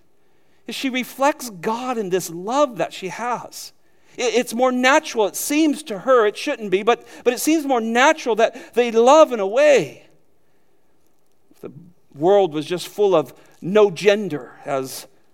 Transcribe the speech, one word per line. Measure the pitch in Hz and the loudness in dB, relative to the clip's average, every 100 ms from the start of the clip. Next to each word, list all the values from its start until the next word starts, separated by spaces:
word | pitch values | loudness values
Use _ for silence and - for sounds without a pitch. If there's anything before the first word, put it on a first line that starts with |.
| _ _ _ _ _ _ - | _ _ _ _ _ _ -14
is | |
she | - 269 | -8 -6
reflects | 254 240 - 277 302 247 | -4 -6 -2 -2 -2 -8
God | 185 180 233 254 233 | -10 -6 -6 -6 -6
in | 190 | -2
this | 180 170 | -4 -4
love | 165 190 262 294 196 | -10 -4 0 0 -2
that | - | -8
she | - 185 | -8 -12
has. | - 240 226 - - - _ _ _ _ - | -10 -8 -8 -10 -18 -18 _ _ _ _ -6
It, | 240 | -2
it's | 214 - | -2 -2
more | 226 254 | 0 0
natural, | 247 254 302 311 233 196 | 2 2 2 0 -2 -2
it | - | -2
seems | - 294 320 240 | -4 0 0 -2
to | - 196 | -8 -8
her, | 202 254 214 | 0 2 2
it | 208 | -2
shouldn't | 294 247 208 | -6 -6 -2
be, | 190 | -2
but, | 214 240 - - | 0 -2 -2 -8
but | 240 | -4
it | 247 | -2
seems | - 320 277 | 0 0 0
more | 247 | -2
natural | 226 233 285 311 254 214 | 0 2 4 2 -2 0
that | 226 - - | 0 -2 -8
they | 220 240 | -2 0
love | 226 240 311 285 | 4 6 8 6
in | 233 | 4
a | 190 | -2
way. | 233 302 254 139 - _ _ _ _ _ _ _ _ _ _ _ _ _ _ _ | 2 4 4 2 -8 _ _ _ _ _ _ _ _ _ _ _ _ _ _ _
If | _ | _
the | - 131 170 _ _ | -20 -20 -20 _ _
world | 139 165 202 185 | -4 2 4 2
was | 151 | -2
just | 143 175 - | -6 -8 -8
full | - 208 | -2 2
of | 170 143 - - - | 2 0 -8 -20 -14
no | 156 208 202 | 0 4 4
gender, | 156 196 202 196 147 123 - | 4 0 2 0 -8 -12 -16
as | - 139 131 - - _ _ | -6 -6 -6 -12 -18 _ _